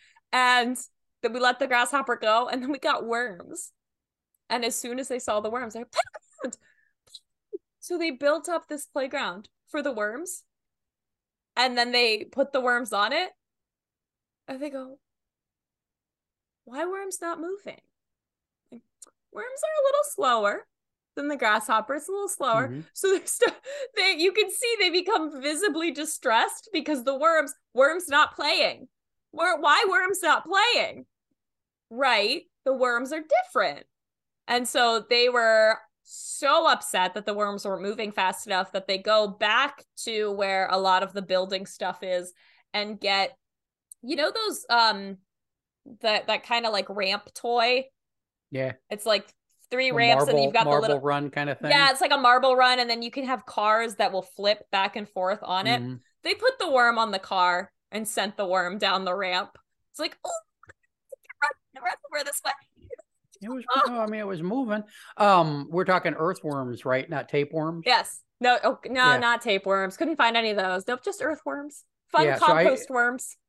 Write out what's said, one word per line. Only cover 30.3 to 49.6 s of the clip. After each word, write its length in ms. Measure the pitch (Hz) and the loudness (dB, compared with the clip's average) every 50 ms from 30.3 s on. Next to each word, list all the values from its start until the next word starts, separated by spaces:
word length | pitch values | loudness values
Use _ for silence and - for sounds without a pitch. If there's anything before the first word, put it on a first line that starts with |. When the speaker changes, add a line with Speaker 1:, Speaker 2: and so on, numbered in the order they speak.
| 269 220 - | 2 2 0
Speaker 1:
playing? 600 | 320 392 392 427 480 440 262 185 - - - 262 _ _ _ _ _ _ _ _ _ _ _ _ _ _ _ _ - | 0 2 2 2 4 2 2 0 -2 -4 -10 -18 _ _ _ _ _ _ _ _ _ _ _ _ _ _ _ _ -12
Right? 540 | 226 240 277 262 233 208 208 220 277 349 - _ _ _ - | -4 0 0 2 2 2 2 0 -2 -4 -8 _ _ _ -2
The 80 | 262 269 | -2 0
worms 380 | 240 254 247 240 233 269 254 311 | 2 2 0 0 -2 -2 -4 -6
are 80 | 311 | -6
different. 640 | 311 - 587 719 - - - 240 196 156 143 - - _ _ _ _ _ _ _ _ _ _ _ - | -4 0 0 0 0 0 0 0 0 0 -2 -6 -14 _ _ _ _ _ _ _ _ _ _ _ -6
And 200 | - 240 247 247 | -2 -2 -2 -2
so 360 | - - 262 240 233 226 226 214 - | 0 0 2 2 4 2 0 0 2
they 200 | 240 240 247 247 | 2 4 4 4
were 480 | 247 240 233 226 226 220 220 220 220 - - _ _ _ _ | 4 4 4 6 6 6 6 4 4 0 -4 _ _ _ _
so 640 | - - - - - - - 302 277 302 330 330 | -20 -20 -16 -14 -12 -8 -2 2 4 4 4 6
upset 460 | 302 247 - - - - 190 185 185 - | 4 4 2 0 -2 0 0 0 0 -2
that 100 | 208 202 | -6 -6
the 80 | 214 202 | -4 -4
worms 320 | 208 208 202 202 196 - | -2 -2 -2 -4 -6 -6
weren't 160 | 202 190 170 | -6 -6 -4
moving 300 | 190 202 220 240 220 208 | -4 -6 -6 -6 -6 -6
fast 360 | 202 214 190 185 202 - - | -2 -2 -2 -2 -2 -4 -6
enough 240 | 220 190 185 190 - | -4 -2 -2 -2 -2
that 160 | - 190 190 | -6 -6 -4
they 100 | - 196 | -4 -4
go 300 | 190 196 208 220 214 214 | -2 0 2 4 4 2
back 560 | 202 196 - 214 208 220 247 277 285 - - - _ _ - - | 2 -2 -2 0 2 2 2 2 0 -4 -10 -20 _ _ -12 -8
to 280 | 240 226 214 214 208 | -4 -2 -2 -2 -2
where 360 | 202 202 196 196 190 190 190 - | -2 -2 -2 0 0 0 0 0
a 60 | 185 | 0
lot 260 | 190 190 190 185 185 196 | 2 4 4 4 2 2
of 100 | 185 196 | -2 -6
the 80 | 202 | -8
building 440 | 190 - 185 185 190 190 202 190 196 | -4 0 0 0 0 0 -4 -6 -6
stuff 340 | - - - 208 180 185 - | -8 -10 -8 -6 -6 -6 -6
is 320 | 196 185 180 180 180 180 - _ _ _ _ _ _ _ - | -6 -4 -4 -4 -4 -8 -16 _ _ _ _ _ _ _ -6
and 260 | 208 208 208 220 196 | -6 -6 -6 -8 -6
get, 360 | - 196 196 196 190 - - _ _ _ _ _ _ _ _ _ _ _ - _ | -2 0 0 0 0 -2 -4 _ _ _ _ _ _ _ _ _ _ _ -20 _
you 140 | - 240 320 | -8 -6 -4
know, 160 | 277 302 381 | -2 -2 -2
those, 340 | - 453 440 415 311 - - - | -2 -2 -4 -4 -6 -6 -2 2
um, 480 | 233 233 226 220 208 196 196 196 196 190 _ _ _ _ _ _ _ _ _ _ _ _ - - 226 - | 4 4 4 4 2 0 -6 -10 -12 -14 _ _ _ _ _ _ _ _ _ _ _ _ -20 -20 -12 -4
that, 260 | - 220 214 190 - | -2 0 0 0 0
that 180 | - 214 - - | -2 -4 -4 -4
kind 200 | - 233 233 233 | -4 -4 -2 -2
of, 80 | 220 214 | -2 -2
like, 160 | 196 196 - | -2 -4 -4
ramp 400 | 196 208 190 185 202 208 - - - | -4 -4 -2 -2 -2 -4 -6 -10 -16
toy? 520 | - - 240 240 240 226 247 247 262 262 - _ _ _ _ _ _ _ _ _ _ _ - | -8 -4 -2 0 2 2 2 2 0 -2 -6 _ _ _ _ _ _ _ _ _ _ _ -10
Speaker 2:
Yeah. 220 | 131 131 131 127 123 - _ - | -6 -4 -4 -4 -6 -10 _ -12
Speaker 1:
It's, 160 | 214 208 - | -12 -6 -2
like, 280 | 226 208 202 202 _ _ _ _ _ _ _ | 0 0 0 -2 _ _ _ _ _ _ _